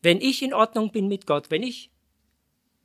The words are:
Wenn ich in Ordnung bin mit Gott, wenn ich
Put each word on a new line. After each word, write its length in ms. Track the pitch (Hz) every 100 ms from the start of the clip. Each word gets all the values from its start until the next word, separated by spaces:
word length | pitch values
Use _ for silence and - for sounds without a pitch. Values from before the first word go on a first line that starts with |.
Wenn 200 | 170 175
ich 200 | 262 269
in 120 | 262
Ordnung 380 | 214 220 220 214
bin 160 | 220 196
mit 180 | 196 -
Gott, 260 | 143 -
wenn 120 | 165
ich 260 | 247 240 - _ _ _ _ _ _ _ _ _